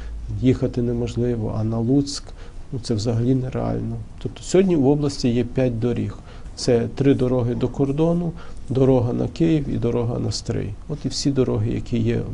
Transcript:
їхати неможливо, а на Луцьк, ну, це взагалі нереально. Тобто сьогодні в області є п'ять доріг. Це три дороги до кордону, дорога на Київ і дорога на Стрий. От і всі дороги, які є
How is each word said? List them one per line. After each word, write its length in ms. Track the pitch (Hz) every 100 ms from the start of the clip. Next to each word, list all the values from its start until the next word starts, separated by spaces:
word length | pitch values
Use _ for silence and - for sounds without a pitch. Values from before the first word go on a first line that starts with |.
| - - - 104
їхати 400 | 123 127 127 -
неможливо, 720 | 120 120 120 120 120 120 107 110
а 60 |
на 140 | 110 113
Луцьк, 460 | 117 139 139 - - - - - -
ну, 60 | 131
це 120 | -
взагалі 400 | 113 113 113 120
нереально. 600 | 131 127 117 113 113 113 113 - -
Тобто 200 | - -
сьогодні 340 | - 175 196 170
в 100 | 131
області 420 | 147 147 - 127
є 160 | 117
п'ять 340 | 120 - 127 113
доріг. 400 | 120 117 104 - - - - -
Це 320 | - 120 117
три 200 | - 139
дороги 400 | 120 127 127 120
до 140 | 117 123
кордону, 640 | - 139 143 165 170 175 - - - -
дорога 440 | 131 135 131 117
на 160 | 123 123
Київ 400 | - 165 156 135
і 80 | 117
дорога 420 | 117 120 120 123
на 140 | 113
Стрий. 360 | - - 110 98 101 -
От 100 | 151
і 40 | 139
всі 220 | - 151
дороги, 400 | 135 123 120 110
які 280 | 120 117 120
є 220 | 113 117 -